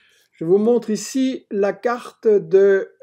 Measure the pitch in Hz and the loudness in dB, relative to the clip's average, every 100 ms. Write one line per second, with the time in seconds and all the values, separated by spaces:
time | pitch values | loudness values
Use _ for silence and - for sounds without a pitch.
0 | _ _ _ - 165 202 220 240 226 208 | _ _ _ -8 0 2 2 0 -2 -8
1 | - 262 262 254 - 202 202 - 240 240 | -6 -4 -4 -4 -8 -4 -4 -2 -6 -6
2 | - - 226 202 160 190 196 196 - _ | -10 -4 0 0 2 4 4 2 -2 _